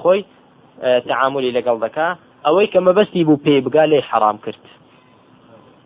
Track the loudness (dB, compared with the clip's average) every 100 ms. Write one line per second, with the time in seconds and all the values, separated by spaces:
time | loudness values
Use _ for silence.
0 | 0 0 -2 _ _ _ _ -8 -2 0
1 | 0 -2 -2 -2 -4 -4 -2 -4 -4 -6
2 | -6 -6 _ _ -2 0 0 0 2 2
3 | 0 0 0 2 2 0 0 0 2 0
4 | 0 0 0 -2 -8 -16 -20 _ _ _
5 | _ _ _ _ _ -20 _ _